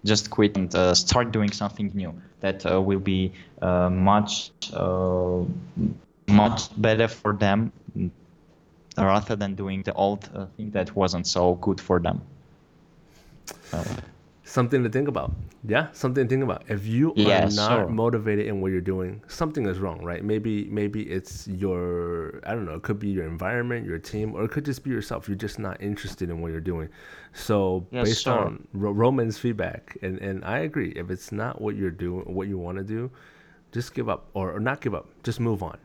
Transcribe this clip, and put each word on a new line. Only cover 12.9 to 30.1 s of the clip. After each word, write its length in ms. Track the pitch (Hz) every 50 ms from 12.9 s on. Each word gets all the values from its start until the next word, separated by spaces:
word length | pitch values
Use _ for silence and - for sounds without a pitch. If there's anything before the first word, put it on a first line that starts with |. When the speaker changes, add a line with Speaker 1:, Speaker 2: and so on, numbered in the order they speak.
| _ _ _ _ _ - _ - - - - - - - - -
Speaker 1:
Uh, 100 | - 82 - - - - - - - - _ - _ _ _
Speaker 2:
Something 380 | - - 135 123 117 139 131
to 80 | 123 113
think 180 | 117 127 143 143
about. 240 | 123 85 69 - - - - - - - -
Yeah, 200 | 107 104 135 160 -
something 320 | - - - 131 123 135 131
to 40 | 113
think 140 | 131 135 135
about. 200 | 120 90 - - -
If 160 | 107 101 101
you 300 | 110 113 123 147 160 -
Speaker 1:
Yeah, 320 | 107 104 104 98 95 -
Speaker 2:
are 20 | 101
not 300 | 104 104 104 107 120 113
Speaker 1:
sure. 100 | 98 87
Speaker 2:
motivated 580 | 113 110 113 120 117 113 107 110 104 104 107 107
in 120 | 104 98
what 100 | 95 95
you're 120 | 92 90
doing, 400 | 87 98 95 92 92 90 101 110 - -
something 380 | - - 170 156 151 151 117
is 120 | 98 92 92
wrong, 260 | 98 92 82 85 87
right? 180 | 85 87 85
Maybe, 420 | 95 107 107 110 110 113 107 104 101
maybe 400 | - - 104 104 104 107 110 104
it's 420 | - 85 95 - - - - - 95
your, 920 | 95 90 98 95 90 90 90 90 87 87 85 85 85 82 80 78 - - -
I 80 | -
don't 140 | 110 117 101
know, 80 | 85 78
it 80 | 85
could 160 | - - 110 101
be 100 | 104 101
your 160 | 98 95 82
environment, 640 | 80 82 85 90 95 117 120 120 123 120 117 113
your 120 | 101 85 82
team, 360 | - - - - 107 107 107
or 100 | 87 107
it 60 | 117
could 160 | - 147 147
just 180 | 147 131 - -
be 60 | 135
yourself. 360 | 123 113 101 - 117 104 -
You're 120 | - 98 90
just 200 | 110 104 - -
not 220 | 104 95 - -
interested 480 | 101 101 104 - - 98 92 - 95 87
in 140 | 85 82
what 80 | 85 85
you're 100 | 80 82
doing. 280 | 80 90 87 82 80 78 - - - - - - - -
So 540 | - - - - 110 101 95 92 92 92 90 -
Speaker 1:
Yeah, 100 | 123 123 120
Speaker 2:
based 200 | 110 113 - -
Speaker 1:
sure. 100 | 135 123 113 101
Speaker 2:
on 220 | - 104 - - - -
Ro-, 160 | 98 101 104
Roman's 460 | 101 104 117 127 135 131 117 113 107 -
feedback, 580 | - 123 113 104 90 90 - - - - - -
and, 160 | - 92